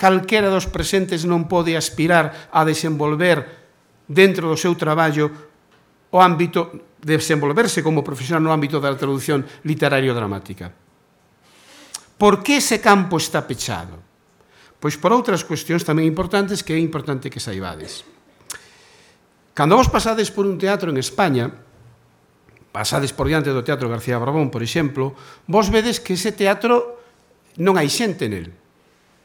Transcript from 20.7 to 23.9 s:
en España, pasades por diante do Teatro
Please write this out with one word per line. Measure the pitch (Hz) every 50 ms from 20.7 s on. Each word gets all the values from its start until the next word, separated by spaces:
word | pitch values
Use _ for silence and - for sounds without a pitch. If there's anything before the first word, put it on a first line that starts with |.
| 208 196 190 170
en | 147
España, | 131 127 - - - 202 170 135 123 117 131 - - - _ _ - - - _ _ _ _ _ _ _ _ _ _ _ _ _ _ _ _ -
pasades | 101 104 - - 147 139 127 -
por | - 135
diante | 135 156 156 143 143
do | 135 127 117
Teatro | - 147 127 131 117